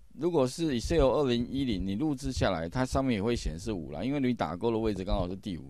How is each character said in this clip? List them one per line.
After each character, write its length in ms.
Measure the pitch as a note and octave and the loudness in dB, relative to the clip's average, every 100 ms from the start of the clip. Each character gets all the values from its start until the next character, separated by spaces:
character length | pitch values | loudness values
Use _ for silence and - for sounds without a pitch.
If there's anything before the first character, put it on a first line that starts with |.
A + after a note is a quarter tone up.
| - | -8
如 180 | A#2 E3 | -4 0
果 160 | E3+ B2+ | 2 2
是 320 | D3 E3 B2 | 2 0 0
Excel 280 | - E3 C3+ | 2 4 6
二 200 | B2 C#3 | 4 2
零 220 | A#2+ B2 | 2 0
一 160 | C3 | -2
零， 220 | C3 F#2+ F#2+ | 0 0 -2
你 80 | |
录 200 | G2+ D#3 | 0 -2
制 160 | C3 C3+ | -2 -4
下 200 | B2+ A#2+ | 0 2
来， 180 | F2 E2 | 2 -2
它 160 | B2+ | -2
上 180 | B2+ C#3 | 0 0
面 120 | C3+ | 2
也 80 | G#2+ | 2
会 120 | G#2+ | 0
显 240 | A#2 - D#2+ | 0 -2 -6
示 140 | A2+ | -6
五 180 | G2 C#2 | -6 -6
啦， 140 | D2 | -6
因 80 | A#2 | -2
为 80 | D3 | 0
你 140 | B2 | 0
打 200 | A#2 E2 | 0 -2
勾 160 | E2+ A2+ | -2 0
的 60 | A2+ | 0
位 160 | A2+ | 0
置 120 | F#2+ | -2
刚 120 | F#2 G#2 | 0 0
好 100 | F2 | 0
是 80 | G2 | -4
第 200 | G#2 E2 | -6 -8
五 60 | C2+ | -8